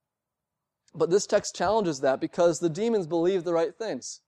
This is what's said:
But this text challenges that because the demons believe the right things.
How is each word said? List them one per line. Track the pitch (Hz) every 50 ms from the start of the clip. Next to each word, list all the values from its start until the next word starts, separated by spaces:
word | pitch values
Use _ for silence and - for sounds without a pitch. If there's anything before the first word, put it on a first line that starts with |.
| _ _ _ _ _ _ _ _ _ _ _ _ _ _ _ _ _ _ -
But | 156 160 160
this | 175 202 - -
text | 220 202 - - -
challenges | - 185 185 214 226 202 170 147 131
that | 143 - - -
because | - 156 - - 170 175 156 -
the | 175 170
demons | 147 175 220 233 233 208 175
believe | 151 175 170 165 180 196 185 160
the | 175 170
right | 165 165 147 -
things. | - 226 208 151 120 - - - - _